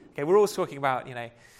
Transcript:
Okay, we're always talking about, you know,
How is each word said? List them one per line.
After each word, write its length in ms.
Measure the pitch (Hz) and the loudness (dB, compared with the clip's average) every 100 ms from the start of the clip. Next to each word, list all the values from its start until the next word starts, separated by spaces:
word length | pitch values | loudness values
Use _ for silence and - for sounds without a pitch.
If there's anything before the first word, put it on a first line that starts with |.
| - | -14
Okay, 120 | - | -6
we're 120 | 147 | 2
always 180 | 208 202 | 4 4
talking 240 | - 165 139 | 0 -6 -2
about, 300 | 139 127 - | -2 -2 -4
you 80 | |
know, 140 | 123 117 - _ | -10 -12 -16 _